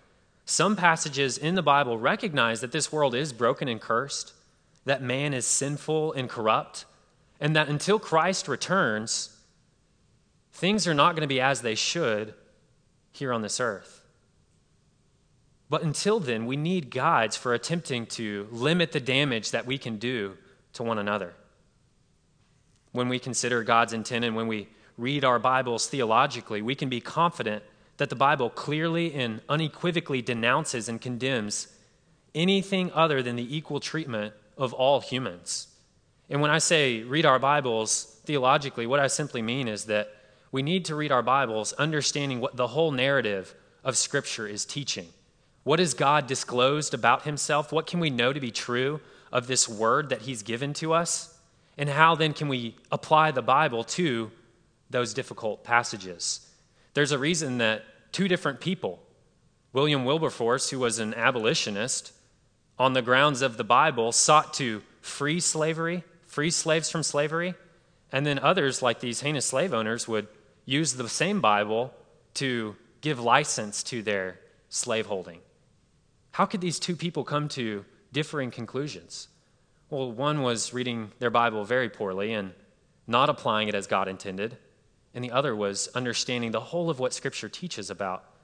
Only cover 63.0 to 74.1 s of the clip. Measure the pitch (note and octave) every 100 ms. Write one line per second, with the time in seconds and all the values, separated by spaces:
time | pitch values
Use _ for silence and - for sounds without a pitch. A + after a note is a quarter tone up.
63 | A#2+ B2+ D3 C3 C3 A2+ G#2+ A#2+ D#3 B2
64 | A2+ - - D3+ D3+ - B2+ G#2+ - _
65 | - - C#3+ E3+ - D#3 D#3 D#3+ E3 F3
66 | - _ _ - D#3 - E3 D#3+ D#3+ E3
67 | D3 C#3+ D3+ D#3+ F3+ F3+ - _ _ _
68 | _ C3+ D3 C#3 C3+ E3+ C#3 B2 B2 A2+
69 | B2 A#2 C#3+ D3+ - C3 F#3 A2+ A2 A2+
70 | - A2 G#2 - _ _ - C3+ D#3+ B2
71 | A#2 - E3 G#3 A2 G#2 G#2+ A2 B2+ -
72 | - _ _ - C3+ B2 A2 G2+ _ _
73 | D3+ C3 A#2 B2+ D3+ - G#2+ - - A#2+
74 | G#2+